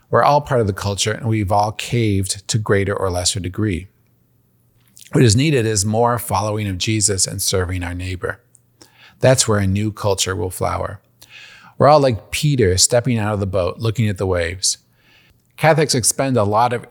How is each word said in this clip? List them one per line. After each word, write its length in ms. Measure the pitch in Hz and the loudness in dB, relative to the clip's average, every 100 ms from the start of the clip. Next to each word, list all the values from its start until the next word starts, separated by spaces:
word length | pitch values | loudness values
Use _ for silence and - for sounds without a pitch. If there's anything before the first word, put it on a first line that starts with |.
| _ | _
We're 120 | 117 | 2
all 180 | 117 147 | 4 2
part 200 | 143 127 | 0 0
of 60 | 104 | 0
the 60 | |
culture, 400 | 95 101 98 110 | -2 -4 -4 -4
and 160 | - 110 | -4 -2
we've 240 | 110 95 | -2 0
all 200 | 104 107 | 0 0
caved 760 | - - 120 110 98 95 - - | -4 -4 0 0 0 -2 -6 -4
to 100 | 117 | -4
greater 380 | 107 101 98 101 | 0 0 0 -2
or 140 | 95 | -2
lesser 300 | 90 90 95 | -2 -2 -4
degree. 480 | 87 90 107 90 95 _ _ _ _ _ _ _ _ _ _ - - | -6 -4 -2 -4 -8 _ _ _ _ _ _ _ _ _ _ -20 -4
What 120 | - | 4
is 100 | 127 | 4
needed 320 | 104 160 139 110 | 4 2 2 0
is 180 | 107 | -2
more 340 | 107 110 120 120 | -2 0 0 0
following 500 | - 110 107 107 104 | -4 -4 -2 -4 -4
of 100 | 90 | -4
Jesus 480 | - 110 101 95 - | -2 0 0 -2 -4
and 140 | 104 | -4
serving 400 | - 95 90 90 | -2 -2 -2 -4
our 120 | 87 | -6
neighbor. 460 | 90 92 92 87 - _ _ _ _ - _ - _ | -8 -8 -6 -8 -10 _ _ _ _ -20 _ -20 _
That's 280 | 123 131 - | 2 4 2
where 100 | 104 | 0
a 80 | 95 | 2
new 260 | 98 107 | 0 -2
culture 440 | 104 104 95 - 95 | -2 -2 0 -2 -4
will 140 | 92 | -6
flower. 500 | - 92 90 90 104 _ _ - - - - - - | -4 -4 -4 -6 -10 _ _ -20 -20 -20 -20 -14 2
We're 120 | 123 | 6
all 120 | 151 | 6
like 300 | 135 104 - | 4 0 -6
Peter 460 | - 147 139 95 90 | -2 0 2 2 4
stepping 420 | - 120 123 113 | 2 2 2 0
out 160 | 104 | -2
of 60 | 104 | -2
the 60 | 98 | -2
boat, 320 | 95 87 - | -2 -2 -2
looking 300 | 110 104 107 | -4 0 -2
at 100 | 98 | 0
the 80 | 98 | -2
waves. 520 | 90 85 92 - - _ _ _ _ _ _ _ - | 0 -2 -4 -6 -6 _ _ _ _ _ _ _ 0
Catholics 380 | 156 156 147 | 2 4 2
expend 420 | 131 - - 135 120 | 0 0 -2 0 2
a 80 | |
lot 280 | 101 104 120 | 2 2 2
of 140 | 104 - | 0 -6